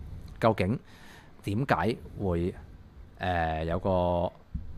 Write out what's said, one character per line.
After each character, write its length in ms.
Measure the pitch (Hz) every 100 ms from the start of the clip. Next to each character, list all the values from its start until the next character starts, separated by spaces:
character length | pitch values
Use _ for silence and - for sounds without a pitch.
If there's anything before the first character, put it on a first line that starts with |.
| - - - -
究 140 | 113 107
竟 220 | 92 120 - - - - - -
點 220 | - 104 143
解 300 | 82 92 - - -
會， 320 | 98 85 87 - - - - - - -
呃， 460 | 92 87 80 78
有 140 | 82 85
個 120 | 98 92 87 87 87 - - - -